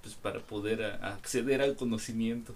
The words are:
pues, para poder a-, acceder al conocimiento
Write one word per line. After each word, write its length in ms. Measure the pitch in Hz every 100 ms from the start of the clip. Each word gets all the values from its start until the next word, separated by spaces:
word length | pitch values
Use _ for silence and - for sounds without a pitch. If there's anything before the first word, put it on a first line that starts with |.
pues, 100 | - -
para 240 | 101 98
poder 420 | - 107 104 110
a-, 300 | 104 101 101
acceder 480 | 98 - 123 123 135
al 140 | 139 139
conocimiento 800 | 120 113 - 113 113 117 113